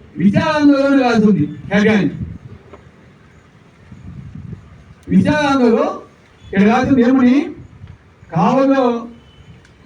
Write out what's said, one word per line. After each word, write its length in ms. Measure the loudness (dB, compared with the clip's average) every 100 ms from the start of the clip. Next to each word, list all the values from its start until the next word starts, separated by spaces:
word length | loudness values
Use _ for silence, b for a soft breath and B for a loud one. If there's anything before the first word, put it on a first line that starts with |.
| -16 -2
విచారణలో 680 | 0 2 0 2 2 4 2 2
రాసింది 420 | 2 2 2 2 -2 -6 -4
హెడ్లైన్. 380 | 0 2 2 0 -4 -10 -12 -18 -20 -20 -20 -20 -20 -20 -20 _ -20 _ _ _ _ -20 -20 -20 -20 -20 -18 -18 -20 -20 -20 -20 -20 -2
విచారణలో 720 | 2 2 2 0 0 2 2 -2 -6 -14 _ _ _
ఇక్కడ 200 | -6 0 2
రాసింది 300 | 2 0 0 2
ఏమని, 300 | 2 2 2 -2 -8 -20 -20 -20 -20 _ _ -10
కావలో 500 | -2 0 2 2 2 0 -2 -8 -18 -20 -20 -20 -20 -20 _